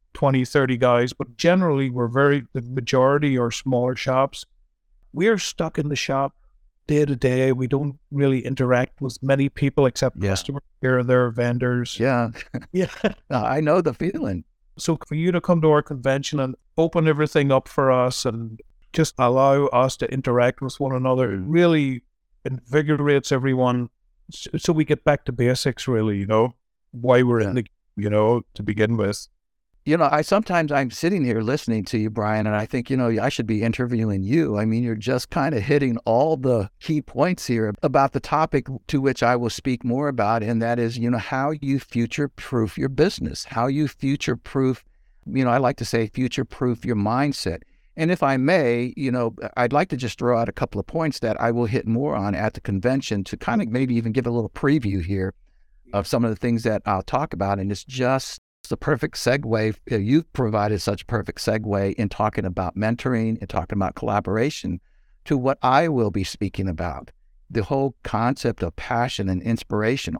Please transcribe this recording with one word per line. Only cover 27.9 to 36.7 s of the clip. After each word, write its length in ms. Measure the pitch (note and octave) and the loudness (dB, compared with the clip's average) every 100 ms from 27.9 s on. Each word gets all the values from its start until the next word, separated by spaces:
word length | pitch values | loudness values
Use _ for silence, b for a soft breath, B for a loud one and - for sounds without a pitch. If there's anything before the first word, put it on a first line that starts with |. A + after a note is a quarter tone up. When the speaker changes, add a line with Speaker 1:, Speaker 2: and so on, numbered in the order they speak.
| - | -6
Speaker 1:
you 140 | G#2 | 0
know, 320 | G#2 G#2+ A#2+ - - | 2 4 2 -2 -8
to 80 | |
begin 340 | G#2+ G#2+ G#2+ A#2 | -4 0 0 2
with. 300 | G2+ G2+ - _ _ _ _ _ - | 0 -4 -10 _ _ _ _ _ 0
Speaker 2:
You 120 | D#3+ | 2
know, 100 | D3 | 4
I, 120 | D3+ | 2
sometimes 500 | D#3 G3 A3 F3 D#3 | 2 0 2 0 0
I'm 200 | C#3+ C3 | 0 -2
sitting 340 | - E3 G3 B2+ | -2 0 0 0
here 160 | A2+ | 0
listening 420 | A2 C#3+ - A2 F#2 | 0 -2 0 -2 -2
to 120 | A2+ | -2
you, 120 | A2 | -2
Brian, 380 | G#2+ G#2+ G#2+ G#2+ | -2 0 0 0
and 80 | G#2 | 0
I 100 | G#2+ | -2
think, 240 | C3 A#2+ | -4 -2
you 60 | C3+ | 0
know, 140 | B2 A2 | 2 2
I 60 | A#2+ | 0
should 180 | - A2 | -2 -2
be 180 | A2 | 0
interviewing 600 | A2+ A2+ B2 A#2+ A2 G2 | 0 -2 -2 -2 0 -2
you. 340 | F#2+ D3+ D3 G#2 | 0 2 2 0
I 60 | |
mean, 180 | A2 A2+ | 0 0
you're 140 | B2 A2 | -2 -4
just 340 | G#2+ B2+ - | -2 -2 -2
kinda 300 | - C#3 C#3 | -2 -2 -2
hitting 380 | G2 D3 C3+ A2+ - | 0 2 2 -2 0
all 320 | A2+ D#3 D#3 | 2 2 0
the 320 | B2+ A#2+ G2+ | 0 0 -2